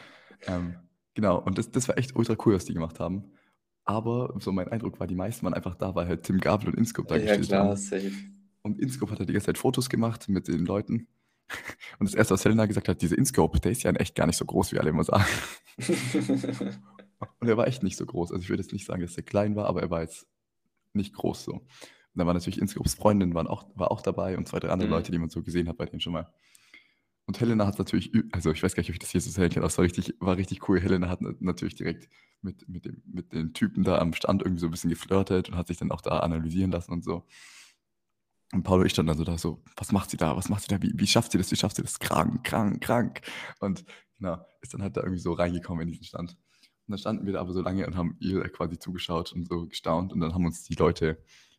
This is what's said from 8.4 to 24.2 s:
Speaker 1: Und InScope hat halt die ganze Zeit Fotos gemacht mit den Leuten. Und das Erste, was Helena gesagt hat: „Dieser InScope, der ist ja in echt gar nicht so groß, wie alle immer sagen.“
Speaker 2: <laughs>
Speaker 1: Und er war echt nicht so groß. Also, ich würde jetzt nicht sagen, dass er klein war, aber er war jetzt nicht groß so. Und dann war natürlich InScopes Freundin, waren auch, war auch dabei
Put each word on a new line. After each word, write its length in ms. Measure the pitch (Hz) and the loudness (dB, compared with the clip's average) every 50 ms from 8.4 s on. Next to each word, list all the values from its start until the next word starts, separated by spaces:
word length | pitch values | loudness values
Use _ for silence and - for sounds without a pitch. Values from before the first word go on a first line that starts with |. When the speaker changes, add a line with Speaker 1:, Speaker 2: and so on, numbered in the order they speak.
| - _ _ _ | -20 _ _ _
Speaker 1:
Und 180 | - 107 104 - | -6 -6 -4 -2
InScope 320 | 139 131 127 - - - | -2 -4 -2 -2 -4 -4
hat 80 | 104 - | -2 -2
halt 80 | 98 - | -2 0
die 60 | - | 0
ganze 120 | 104 - | 0 2
Zeit 120 | - 87 - | 0 0 2
Fotos 300 | - 131 131 135 127 - | 2 2 2 2 0 0
gemacht 380 | - 113 113 117 113 - - - | 2 2 2 2 0 -2 -2 0
mit 200 | 95 90 - - | 0 2 2 0
den 180 | 85 78 87 | 0 0 2
Leuten. 420 | 87 98 104 - - 113 117 - - _ _ _ _ _ _ _ - - - - - - - - - - - | 2 0 0 0 0 -2 -2 -2 -6 _ _ _ _ _ _ _ -12 -12 -10 -10 -12 -14 -14 -16 -12 -4 -2
Und 80 | 110 98 | -2 2
das 60 | - | 4
Erste, 200 | - 117 - 95 | 4 6 6 6
was 100 | - - | 4 6
Helena 220 | 107 110 110 110 | 6 6 6 4
gesagt 220 | 101 101 95 - - | 4 2 0 0 0
hat: 140 | 90 - | 0 2
„Dieser 160 | - 78 - - | 2 2 4 4
InScope, 420 | 139 - - - 80 80 - - | 2 4 6 4 4 6 4 2
der 120 | - 90 | 2 2
ist 100 | - - | 0 2
ja 80 | - - | 2 2
in 60 | 82 | 2
echt 180 | - 85 - - | 2 0 -2 0
gar 120 | - 78 | 0 2
nicht 100 | 82 - | 2 2
so 80 | - - | 0 -2
groß, 280 | - - 92 98 - | 0 2 2 2 2
wie 60 | - - | 2 0
alle 120 | - 78 | 2 2
immer 140 | 82 80 82 | 2 2 2
sagen.“ 200 | - - 104 95 - - - - - - - _ - - - | 4 6 4 4 4 0 -2 -4 -8 -12 -16 _ -20 -14 -6
Speaker 2:
<laughs> 1200 | - - 165 135 131 123 - 302 - - - - - - - - - - - - - - - - - _ _ - - - _ - | -2 0 0 0 0 0 -2 0 0 0 0 0 -2 -4 -4 -4 -6 -6 -8 -10 -16 -20 -20 -20 -20 _ _ -14 -14 -14 _ -2
Speaker 1:
Und 80 | 120 117 | 2 4
er 80 | 107 | 4
war 100 | 117 - | 4 4
echt 160 | - 127 - | 2 2 0
nicht 140 | - 95 - | -2 -2 -2
so 100 | - 87 | -4 -8
groß. 260 | - - 87 85 85 | -4 -2 -4 -2 -2
Also, 100 | - 90 | -4 -6
ich 60 | 90 101 | -2 -2
würde 140 | - 95 | -2 -2
jetzt 100 | 92 - | -2 -4
nicht 140 | - 98 - | -8 -10 -8
sagen, 160 | - 92 90 | -6 -6 -6
dass 140 | 87 87 - | -6 -6 -8
er 60 | - | -10
klein 340 | - - - 101 104 104 104 | -6 0 0 2 2 2 0
war, 100 | 104 101 | 0 0
aber 160 | - 87 90 | 0 0 0
er 80 | - 82 | 0 -2
war 120 | 87 82 | -2 -2
jetzt 240 | 82 - - - - _ _ _ _ _ _ _ _ _ _ _ _ _ | -4 -6 -10 -16 -20 _ _ _ _ _ _ _ _ _ _ _ _ _
nicht 220 | - 101 95 - - | -2 -2 -2 -4 -4
groß 300 | - - - - - - | -4 -2 -2 -2 -4 -6
so. 80 | - - | -10 -10
Und 100 | - - _ - - - - - _ _ _ - | -10 -12 _ -20 -20 -20 -20 -20 _ _ _ -2
dann 120 | - 85 | 0 2
war 80 | 85 87 | 2 2
natürlich 260 | 87 87 - 95 - | 2 0 -2 -2 -2
InScopes 340 | 104 98 - - - - - | -2 -2 -2 -2 -2 -2 0
Freundin, 400 | - - 107 104 101 92 87 85 | 4 4 6 6 6 4 2 2
waren 120 | 82 82 | 0 -2
auch, 200 | - - - - - - | -2 -4 -8 -8 -10 -4
war 160 | - 90 - | 0 0 0
auch 100 | 107 - | 0 0
dabei 340 | - 98 87 - | -2 -2 -2 -2